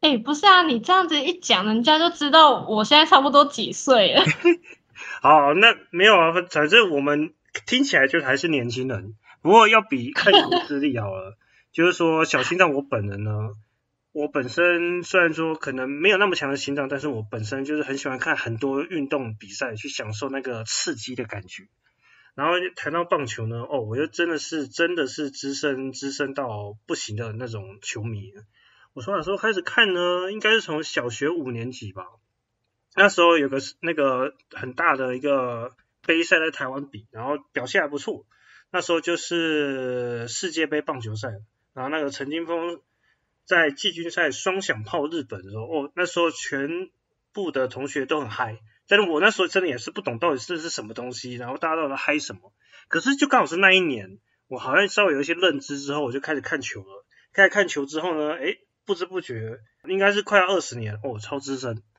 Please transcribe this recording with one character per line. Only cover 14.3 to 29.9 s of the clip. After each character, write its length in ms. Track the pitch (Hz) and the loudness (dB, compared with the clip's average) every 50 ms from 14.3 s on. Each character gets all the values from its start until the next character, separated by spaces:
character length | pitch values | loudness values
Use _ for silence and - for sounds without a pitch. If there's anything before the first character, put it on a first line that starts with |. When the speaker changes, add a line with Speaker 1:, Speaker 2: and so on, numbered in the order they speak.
| - 151 127 127 | -2 -4 -4 -4
Speaker 2:
身 560 | - - 170 175 175 170 170 175 175 180 170 | 0 2 2 4 4 2 0 -2 -2 -4 -6
虽 160 | - - 190 | 0 2 4
然 140 | 175 170 156 | 4 4 2
说 220 | 156 160 160 160 | 0 -2 -4 -4
可 180 | 156 - - 127 | -4 -6 -8 -6
能 160 | 131 131 131 | -6 -6 -6
没 200 | 143 143 160 196 | -6 0 2 2
有 80 | 208 185 | 4 4
那 100 | 208 202 | 2 2
么 80 | 180 | 0
强 140 | 156 151 139 | -2 -2 -4
的 60 | 139 | -4
心 200 | 139 - - 139 | -4 -4 -4 -4
脏， 120 | 147 139 131 | -4 -4 -4
但 120 | 143 135 | -6 -6
是 100 | 139 147 | -4 -6
我 160 | 135 110 107 107 | -6 -6 -8 -8
本 140 | - 117 107 | -8 -8 -6
身 220 | 107 143 135 135 | -6 -6 -6 -4
就 100 | 139 151 | -4 -2
是 80 | 151 151 | -4 -2
很 140 | 135 135 135 | -4 -6 -6
喜 100 | - 147 | -6 -6
欢 120 | 131 127 | -6 -4
看 180 | - 160 156 135 | -2 -2 -2 -2
很 200 | - 113 117 113 | -2 -6 -6 -4
多 260 | 143 139 135 139 156 | -2 -2 -2 -2 -4
运 260 | 180 185 160 139 135 | -4 -4 -6 -4 -2
动 260 | - 143 131 117 110 | -4 -4 -4 -6 -10
比 140 | 107 - 98 | -12 -16 -18
赛， 260 | 101 - 143 127 113 | -10 -8 -8 -8 -8
去 140 | 107 - 143 | -10 -12 -12
享 240 | - - 127 107 110 | -10 -10 -10 -10 -8
受 160 | 107 143 135 | -8 -8 -6
那 100 | 135 135 | -6 -6
个 240 | 127 131 123 113 110 | -6 -6 -8 -8 -8
刺 320 | 113 - - - - 156 | -8 -6 -6 -4 -4 -6
激 200 | 120 107 - 127 | -8 -8 -12 -8
的 100 | 120 123 | -8 -8
感 200 | 110 - 104 95 | -8 -8 -12 -12
觉。 180 | - - - 95 _ _ _ _ _ _ _ _ _ _ _ _ _ _ | -14 -18 -20 -20 _ _ _ _ _ _ _ _ _ _ _ _ _ _
然 120 | - 139 156 | -4 -2 0
后 60 | 175 180 175 185 - | 0 0 -2 -4 -8
谈 180 | - - 151 147 | -8 -8 -6 -4
到 100 | 170 175 | -4 -2
棒 220 | 175 - 165 143 | -2 -2 -2 -2
球 220 | 117 101 - 113 110 | -4 -8 -8 -8 -8
呢， 160 | 117 117 120 139 | -8 -8 -8 -6
哦， 120 | 147 139 | -6 -6
我 160 | 113 107 110 123 | -4 -4 -4 -4
就 100 | 151 160 | -4 -6
真 220 | _ - 170 170 | _ -4 -2 -2
的 80 | 165 151 | -2 -6
是， 300 | - - 165 160 143 120 | -6 -6 -6 -6 -8 -8
真 280 | - - 170 170 180 | -2 -2 -2 -2 0
的 120 | 170 147 127 | -2 -4 -4
是 240 | 110 - 151 139 | -4 -6 -8 -8
资 240 | 135 - - 139 139 | -8 -8 -8 -8 -8
深， 360 | 139 - 147 139 131 135 135 | -4 -4 -4 -4 -4 -6 -10
资 200 | 127 - - 139 | -10 -8 -10 -10
深 220 | 139 - 147 135 135 | -6 -6 -6 -6 -4
到 440 | - 139 123 110 104 104 104 104 107 _ | -6 -6 -6 -6 -8 -10 -12 -14 -16 _
不 100 | _ 165 | _ -8
行 220 | - - - 107 107 | -8 -8 -10 -8 -10
的 160 | 120 113 110 | -8 -10 -10
那 140 | 110 127 120 | -10 -10 -10
种 320 | 113 107 101 95 98 - | -10 -12 -12 -14 -18 -18
球 200 | - - - 120 107 | -14 -12 -10 -8 -8
迷。 280 | 117 110 101 101 95 101 98 107 _ _ _ _ _ _ _ _ _ _ | -8 -8 -10 -12 -14 -18 -20 -20 _ _ _ _ _ _ _ _ _ _
我 80 | - | -14
从 140 | 120 190 202 | -8 -6 -4
哪 80 | 185 151 | -4 -4
时 80 | 170 | -4
候 60 | 196 196 | -6 -2
开 140 | 208 220 | -2 -2
始 100 | 220 190 | -2 -2
看 320 | 170 - - - 233 208 | -4 -4 2 2 2 2